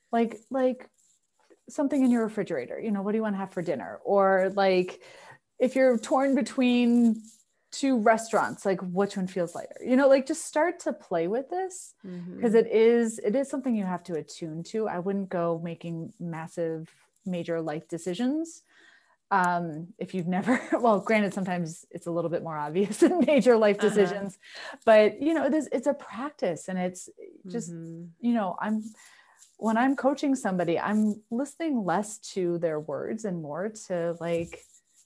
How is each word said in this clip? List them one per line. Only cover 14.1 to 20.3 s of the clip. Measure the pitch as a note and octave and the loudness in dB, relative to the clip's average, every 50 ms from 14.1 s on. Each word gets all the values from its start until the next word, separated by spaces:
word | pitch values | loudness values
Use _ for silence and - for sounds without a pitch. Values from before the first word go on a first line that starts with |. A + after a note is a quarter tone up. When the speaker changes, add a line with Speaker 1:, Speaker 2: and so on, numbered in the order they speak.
| F3 | -6
Speaker 1:
attune | D3+ D3 - - - E3+ D#3+ D#3 D#3+ E3+ | -6 -6 -8 -12 -12 -10 -8 -8 -10 -10
to. | - - A3 A3 G#3 | -6 -4 -4 -4 -2
I | - F3+ | -4 -4
wouldn't | E3+ G3 G3 G3+ G3 F#3 | -4 -2 -2 -2 -4 -4
go | - F3 E3+ E3+ E3+ E3 E3 | -4 -2 -2 0 -2 -2 -4
making | E3+ E3 E3 - E3+ E3+ D#3+ E3 D#3+ - _ | -8 -10 -8 -8 -8 -8 -8 -8 -10 -12 _
massive, | E3+ E3+ E3 D#3 D#3+ E3+ - - E3+ E3 D#3+ D#3+ D#3+ - _ _ _ _ _ _ _ | -10 -8 -8 -8 -10 -10 -6 -6 -4 -4 -4 -6 -8 -12 _ _ _ _ _ _ _
major | F#3+ F3+ E3+ E3+ - E3 E3 | -6 -6 -6 -4 -4 -4 -4
life | D#3+ D#3+ D3+ E3 E3 _ | -4 -4 -6 -8 -8 _
decisions, | - E3 - F#3 F3 F#3 A#3+ B3+ C#4+ D#4 E4 E4 - - _ _ _ _ _ - _ _ _ _ _ _ _ _ | -10 -8 -6 -6 -4 -2 -2 -2 -2 -2 -4 -6 -10 -18 _ _ _ _ _ -20 _ _ _ _ _ _ _ _
um, | G3+ F#3+ F3+ F3+ F3+ F3 F3 E3 D3+ D#3 E3+ E3+ - - | 0 2 2 2 0 -2 -2 -4 -8 -10 -12 -14 -12 -12
if | - F3+ - | -12 -8 -6
you've | F#3+ E3 | -6 -4
never, | F3 | -2